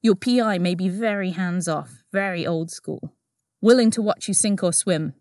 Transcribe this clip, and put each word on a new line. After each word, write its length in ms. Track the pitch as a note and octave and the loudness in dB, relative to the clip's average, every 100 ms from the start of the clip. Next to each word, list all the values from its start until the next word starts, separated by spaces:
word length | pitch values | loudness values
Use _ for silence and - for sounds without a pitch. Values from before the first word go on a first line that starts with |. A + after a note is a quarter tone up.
Your 140 | A3+ F#3+ | 4 2
P 240 | B3+ B3 | 2 2
I 200 | A3 F#3 | 2 0
may 160 | F3 F3+ | 0 0
be 120 | F#3 | -2
very 440 | F#3+ A3+ G3+ F#3 | -2 -2 -2 -4
hands-off, 720 | F3 F3+ F3+ E3+ D#3 D3+ - _ | -4 -4 -2 -2 -4 -6 -20 _
very 340 | G3 G3 F3 E3 | -4 -4 -4 -4
old 260 | E3 E3 | -4 -6
school, 440 | - - D3 D3+ _ _ _ _ _ | -10 -10 -10 -12 _ _ _ _ _
willing 320 | A3 B3+ A3+ | 6 6 6
to 100 | A3+ | 2
watch 260 | G#3 - - | -2 -2 -2
you 60 | |
sink 300 | F#3+ G#3+ G3 | 0 0 0
or 80 | F3+ | 0
swim, 420 | E3 - D#3+ D3+ - | 0 0 -2 -2 -8